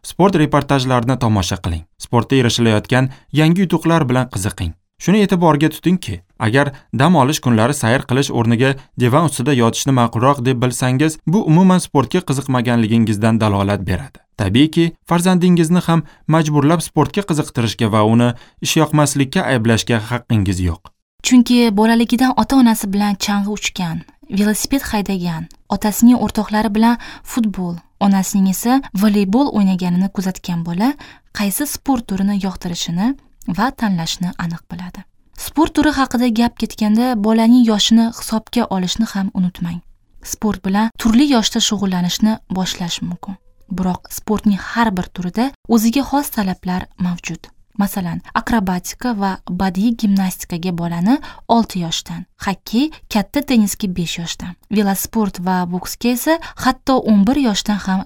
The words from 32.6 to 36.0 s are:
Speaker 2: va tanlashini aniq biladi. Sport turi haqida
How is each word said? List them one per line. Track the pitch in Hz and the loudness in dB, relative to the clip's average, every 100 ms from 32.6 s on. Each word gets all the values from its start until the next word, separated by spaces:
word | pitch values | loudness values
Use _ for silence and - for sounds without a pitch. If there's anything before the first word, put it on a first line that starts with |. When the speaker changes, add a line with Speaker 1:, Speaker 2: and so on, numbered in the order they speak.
| 180 170 - 170 220 277 _ _ - 175 | -8 -6 -6 -2 -2 -4 _ _ -8 -2
Speaker 2:
va | 240 | -2
tanlashini | 269 220 180 165 - 180 - | -2 -2 -2 -4 -6 -6 -6
aniq | 170 170 - | -8 -8 -12
biladi. | 175 180 - - _ _ - | -14 -12 -14 -20 _ _ -16
Sport | - - 330 - | -8 -2 0 2
turi | 294 | 0
haqida | 269 | 0